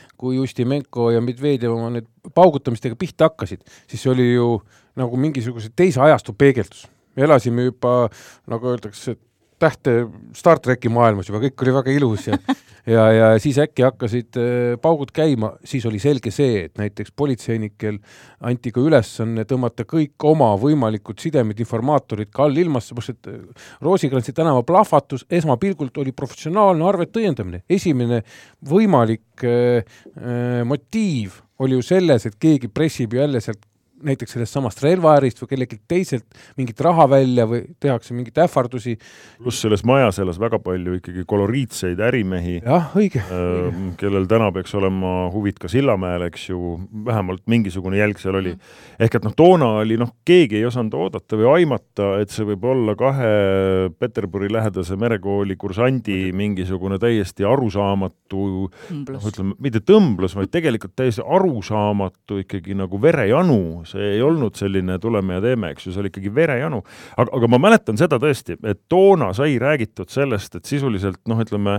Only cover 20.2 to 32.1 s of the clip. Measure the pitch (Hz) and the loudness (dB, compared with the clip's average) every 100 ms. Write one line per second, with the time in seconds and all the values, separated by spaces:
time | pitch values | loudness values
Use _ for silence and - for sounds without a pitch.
20.2 | 151 156 123 101 131 156 113 107 - 101 | 2 4 4 2 2 2 2 -2 -6 -10
21.2 | 165 147 113 104 117 117 123 147 - 104 | -2 0 0 -2 -4 -4 0 0 0 -6
22.2 | 104 - 147 139 175 131 - 120 117 117 | -6 0 2 2 0 -2 -4 -10 -10 -12
23.2 | - 117 - - - - 139 190 147 131 | -14 -16 -18 -20 -20 -6 0 0 0 -2
24.2 | 117 135 160 131 120 131 - 151 - 135 | -2 -2 2 2 4 4 4 2 0 -6
25.2 | - 170 156 123 196 175 139 - 135 123 | -4 -2 0 0 -2 -4 -6 -6 -8 -8
26.2 | 127 - 156 190 202 170 175 196 170 226 | -10 -10 -4 2 4 4 2 0 -2 -2
27.2 | 214 131 92 90 - 190 - 131 120 120 | -2 -2 -6 -8 -2 0 0 0 0 0
28.2 | - - - _ 139 175 220 147 113 113 | -4 -12 -20 _ -2 2 4 4 4 0
29.2 | _ - 123 120 123 120 - - - - | _ -6 -2 2 2 2 -2 -10 -20 -14
30.2 | 120 123 123 123 120 143 - 220 208 139 | -8 -6 -4 -2 -2 -4 -4 -4 -2 -2
31.2 | 98 - _ - 131 131 117 185 175 | -6 -12 _ -4 0 0 2 2 4